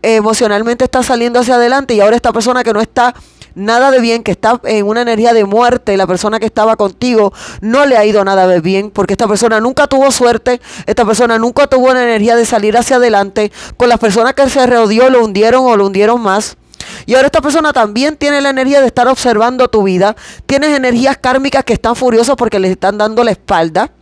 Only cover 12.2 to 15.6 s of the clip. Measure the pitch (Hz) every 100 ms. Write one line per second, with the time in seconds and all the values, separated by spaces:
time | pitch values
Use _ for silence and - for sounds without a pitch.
12.2 | 214 233 226 220 208 220 233 254 240 208
13.2 | 202 208 208 - - - 240 233 220 202
14.2 | 233 254 269 277 254 240 220 220 262 254
15.2 | 220 196 214 254